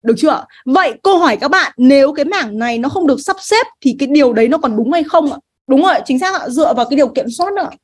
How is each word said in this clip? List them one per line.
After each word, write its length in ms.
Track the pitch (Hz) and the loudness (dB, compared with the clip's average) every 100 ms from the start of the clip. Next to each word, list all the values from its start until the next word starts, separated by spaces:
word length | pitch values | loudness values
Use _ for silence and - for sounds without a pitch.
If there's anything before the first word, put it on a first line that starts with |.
Được 120 | 226 226 | -2 0
chưa? 260 | 302 233 - _ | 0 -2 -8 _
Vậy 300 | 254 302 339 - | -2 0 0 -2
cô 140 | 392 370 | 0 2
hỏi 200 | 330 208 | 2 0
các 120 | 262 | 0
bạn, 240 | 381 311 - | 0 -2 2
nếu 360 | 254 277 269 | 4 6 4
cái 120 | 302 | 0
mảng 340 | 302 392 233 214 | -4 -4 -6 -6
này 200 | 233 233 | -4 -4
nó 100 | 254 | -4
không 180 | 302 320 | -2 0
được 140 | 247 | 0
sắp 160 | - 381 | -4 -8
xếp 260 | - 427 508 _ | -2 -2 -2 _
thì 160 | 269 254 | -4 -2
cái 100 | 269 | 0
điều 200 | 294 262 | 2 2
đấy 160 | 220 226 | 2 0
nó 100 | 311 | 0
còn 180 | 285 214 | -2 -2
đúng 160 | 233 | -2
hay 120 | 339 | -2
không 280 | 311 339 302 | 0 0 0
ạ? 60 | - _ _ - | -6 _ _ 0
Đúng 160 | 269 | 2
rồi, 120 | 370 285 - | 2 0 -2
chính 120 | 254 | -2
xác 220 | 370 381 | -2 -4
ạ. 80 | - | -4
Dựa 260 | 247 302 | -2 0
vào 120 | 240 240 | 0 0
cái 60 | 277 | 0
điều 120 | 262 | 0
kiện 220 | 254 - | 0 -6
sót 220 | 226 359 | -4 -4
nữa. 160 | 403 285 - | -4 -6 -10